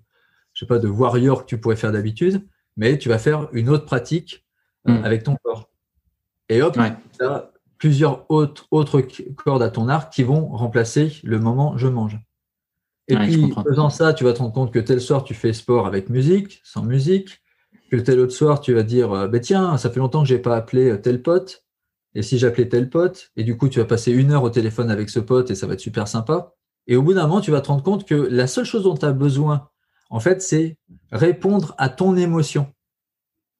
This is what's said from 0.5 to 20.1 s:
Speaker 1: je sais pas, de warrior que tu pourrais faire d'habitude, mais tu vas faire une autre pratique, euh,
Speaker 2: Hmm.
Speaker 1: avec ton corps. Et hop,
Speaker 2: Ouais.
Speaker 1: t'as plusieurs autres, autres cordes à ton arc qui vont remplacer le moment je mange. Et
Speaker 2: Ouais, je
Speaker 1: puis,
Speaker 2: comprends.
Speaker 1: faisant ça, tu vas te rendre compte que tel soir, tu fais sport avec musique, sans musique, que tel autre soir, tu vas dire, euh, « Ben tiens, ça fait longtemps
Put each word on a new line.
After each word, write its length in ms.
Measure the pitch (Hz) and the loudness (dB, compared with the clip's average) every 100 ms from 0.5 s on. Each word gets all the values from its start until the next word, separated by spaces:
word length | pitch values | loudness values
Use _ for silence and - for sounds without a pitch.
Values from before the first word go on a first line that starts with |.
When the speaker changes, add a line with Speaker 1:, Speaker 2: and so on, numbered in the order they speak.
Speaker 1:
je 80 | - | -16
sais 80 | - | -2
pas, 120 | 120 | 0
de 100 | 107 | 0
warrior 540 | 101 123 123 135 127 | 0 0 2 2 0
que 20 | - | -4
tu 100 | 113 | -4
pourrais 180 | 113 110 | -2 -2
faire 160 | 110 | -2
d'habitude, 520 | 104 107 110 180 196 - _ _ - | -2 -4 -2 -2 -2 -6 _ _ -2
mais 220 | 113 147 | 0 0
tu 100 | 117 | 0
vas 100 | 110 | 0
faire 280 | 147 151 151 | 0 -2 -4
une 160 | 117 117 | -2 0
autre 160 | 147 151 | 0 0
pratique, 600 | 127 - 170 - - _ _ _ _ - | -4 -2 -6 -6 -20 _ _ _ _ 0
euh, 100 | 117 | 0
Speaker 2:
Hmm. 60 | 110 | 0
Speaker 1:
avec 180 | 110 | -2
ton 140 | 143 135 | -2 -4
corps. 280 | 117 113 - _ _ _ _ _ _ _ - | -4 -8 -14 _ _ _ _ _ _ _ -2
Et 120 | 110 | 2
hop, 140 | 123 123 | 2 2
Speaker 2:
Ouais. 160 | 110 110 - - | -2 -4 -16 -6
Speaker 1:
t'as 340 | 127 143 - _ _ _ | -4 -4 -8 _ _ _
plusieurs 480 | 156 139 151 127 - | 2 4 2 0 -2
autres, 380 | 156 147 - _ | 0 0 -4 _
autres 320 | 156 147 139 127 - - 139 | 0 2 0 0 -8 -16 -6
cordes 260 | 147 131 | -2 0
à 60 | 113 | 0
ton 180 | 113 117 | -2 -2
arc 240 | 156 - | -2 -2
qui 120 | - | -2
vont 240 | 123 151 147 | 0 0 -2
remplacer 640 | 113 120 120 113 147 156 - | -4 -2 0 0 0 0 -4
le 160 | - 110 | -4 0
moment 380 | 113 131 147 120 | 0 0 -2 0
je 100 | 131 | -2
mange. 320 | 120 107 107 - _ _ _ _ _ _ _ - | -2 -4 -8 -16 _ _ _ _ _ _ _ -2
Et 80 | 117 | 0
Speaker 2:
Ouais, 100 | 104 | 2
je 60 | |
Speaker 1:
puis, 100 | 160 | 2
Speaker 2:
comprends. 200 | 143 110 | 2 0
Speaker 1:
faisant 260 | 147 139 147 | 0 2 0
ça, 240 | - 160 | 2 2
tu 120 | 156 123 | 4 0
vas 80 | |
te 60 | 120 | 0
rendre 140 | 117 | -2
compte 200 | 123 123 | -2 -2
que 60 | 117 | -2
tel 200 | 107 127 | 0 0
soir, 240 | 120 139 | 0 -2
tu 100 | - | -2
fais 200 | 113 113 | -4 -4
sport 340 | 113 - 120 98 | -4 0 0 0
avec 220 | 98 - | -4 -2
musique, 500 | 123 143 196 196 - _ | 0 2 2 0 -14 _
sans 180 | 113 | -8
musique, 580 | 110 135 143 190 190 - _ _ _ _ _ | -2 0 0 0 -2 -16 _ _ _ _ _
que 40 | 120 | -2
tel 220 | - 127 | 2 2
autre 140 | 127 | 2
soir, 260 | - 151 143 | 2 2 2
tu 120 | - | 2
vas 100 | 117 | 0
dire, 280 | 107 123 113 | 2 2 2
euh, « 140 | 98 101 | 0 0
Ben 100 | 120 | -2
tiens, 360 | - 190 185 143 | 0 0 2 0
ça 120 | 120 | -2
fait 100 | 127 | -2
longtemps 220 | 131 | -2